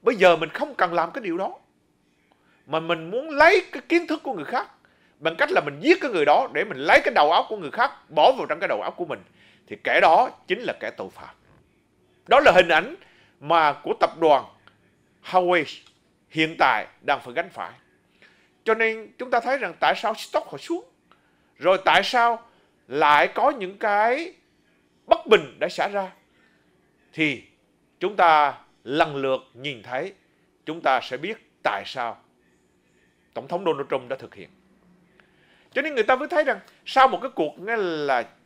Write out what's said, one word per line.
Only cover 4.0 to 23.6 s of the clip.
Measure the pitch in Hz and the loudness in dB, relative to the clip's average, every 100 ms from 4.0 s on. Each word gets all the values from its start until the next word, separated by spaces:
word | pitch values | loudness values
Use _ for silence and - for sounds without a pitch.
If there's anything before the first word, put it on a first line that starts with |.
| 330 | 0
thức | 311 | -8
của | 330 | -6
người | 196 139 | -10 -6
khác | 254 403 _ _ _ _ _ | -6 -6 _ _ _ _ _
bằng | 151 170 | -6 -2
cách | 285 | 0
là | 190 | 0
mình | 151 139 | -2 -4
giết | 233 381 | 2 2
cái | 285 | 2
người | 190 147 | 0 4
đó | 165 262 | 4 2
để | 226 | -4
mình | 214 127 | -6 -4
lấy | 147 247 403 | 4 4 4
cái | |
đầu | 220 147 | 2 4
óc | 180 - | 2 0
của | 214 | -8
người | 151 | -10
khác | - 262 - _ | -4 -4 -4 _
bỏ | 151 170 262 | 4 4 4
vào | 151 | -4
trong | 156 | -4
cái | 180 | -4
đầu | 110 | -4
óc | - - | -6 -8
của | 170 | -10
mình, | 113 - _ _ _ _ | -10 -12 _ _ _ _
thì | 104 | -10
kẻ | - 139 | 0 4
đó | 185 175 262 - _ | 6 4 2 -4 _
chính | 196 | -8
là | 233 107 | -6 -8
kẻ | 110 - | -10 -10
tội | 95 | -14
phạm. | - - - _ _ _ _ _ _ _ _ - | -14 -20 -20 _ _ _ _ _ _ _ _ 2
Đó | 240 | 6
là | 285 | 8
hình | 180 175 | 6 6
ảnh | 160 208 349 _ _ _ _ | 2 0 -14 _ _ _ _
mà | 147 165 156 | 0 2 2
của | 139 160 - | -2 -6 -2
tập | 170 156 | -2 2
đoàn | 160 135 117 _ _ _ _ _ _ _ | 4 4 2 _ _ _ _ _ _ _
Huawei | - 185 175 180 147 - _ _ _ _ _ | -2 0 2 0 -2 -12 _ _ _ _ _
hiện | 156 160 160 | -4 -4 0
tại | 147 110 - _ | 0 0 -4 _
đang | 127 139 | -4 -4
phải | 127 | -4
gánh | 123 190 | -10 -10
phải. | - 90 123 _ _ _ _ _ _ _ _ | -10 -14 -14 _ _ _ _ _ _ _ _
Cho | - | -4
nên | 220 226 220 208 _ | 0 0 -4 -14 _
chúng | 254 | -2
ta | 247 | -2
thấy | 226 269 | -2 -4
rằng | 202 160 | -6 -2
tại | 147 185 | -2 0
sao | 220 220 | -4 -6
stock | - - - | -6 -6 -6
họ | 143 | -16
xuống, | - 339 480 _ _ _ _ _ _ _ | -8 -8 -8 _ _ _ _ _ _ _
rồi | 151 190 175 | 0 2 4
tại | 165 | 2
sao | 196 247 233 226 - _ _ _ _ | 2 0 0 0 -10 _ _ _ _
lại | 135 151 147 180 | 0 4 4 4
có | 208 247 | 2 -2
những | 277 | -2